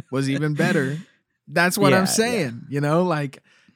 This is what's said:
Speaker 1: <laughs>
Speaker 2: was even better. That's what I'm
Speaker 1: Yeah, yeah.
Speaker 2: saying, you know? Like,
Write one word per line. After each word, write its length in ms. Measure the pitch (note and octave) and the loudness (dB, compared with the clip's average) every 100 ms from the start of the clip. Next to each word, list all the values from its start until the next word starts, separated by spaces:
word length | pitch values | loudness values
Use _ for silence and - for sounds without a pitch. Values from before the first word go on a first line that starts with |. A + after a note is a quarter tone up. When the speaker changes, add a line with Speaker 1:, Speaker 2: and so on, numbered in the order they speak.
Speaker 1:
<laughs> 80 | - | -6
Speaker 2:
was 180 | C3 C3+ | -4 -2
even 260 | C#3 D3+ | -2 -2
better. 440 | D3 E3+ E3 C3+ D#3 - _ _ _ - | 0 0 2 -2 -6 -12 _ _ _ -6
That's 320 | D3+ F3 G3+ | 0 0 4
what 140 | G3+ | 4
I'm 60 | F#3+ | 4
Speaker 1:
Yeah, 20 | |
yeah. 60 | F#3+ | 2
Speaker 2:
saying, 560 | - A3 A3+ C3+ A#2 - | 0 0 0 -4 -6 -8
you 120 | C#3 | -4
know? 240 | D3 E3 | 0 2
Like, 380 | F3+ D3+ C#3+ - _ _ _ | 2 -2 -4 -10 _ _ _